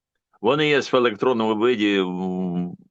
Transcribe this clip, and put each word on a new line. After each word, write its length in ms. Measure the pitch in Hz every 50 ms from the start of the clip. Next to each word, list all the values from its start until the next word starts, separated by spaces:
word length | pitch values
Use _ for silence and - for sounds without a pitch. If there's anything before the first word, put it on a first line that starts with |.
| _ _ _ _ _ _ _ -
Вони 280 | 98 113 143 151 151 151
є 120 | 147 135
в 100 | - -
електронному 640 | - 127 120 120 104 95 - 127 127 113 110 110 110
виді, 460 | 104 113 123 123 104 104 104 101 98
в 760 | 92 90 90 90 92 92 90 92 92 90 87 90 87 87 - - - _